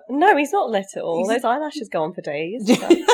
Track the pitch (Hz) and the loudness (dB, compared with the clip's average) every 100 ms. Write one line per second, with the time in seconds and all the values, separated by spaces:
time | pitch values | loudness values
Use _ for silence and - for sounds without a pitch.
0 | - 277 381 339 - 403 254 202 190 - | -2 2 4 4 2 0 0 -2 -4 -8
1 | 170 165 196 240 240 262 302 294 214 175 | -4 -2 0 0 0 -2 -4 -8 -6 -4
2 | 160 185 165 147 165 240 208 233 - - | -4 -6 -6 -6 -6 -4 0 2 4 2
3 | - | 4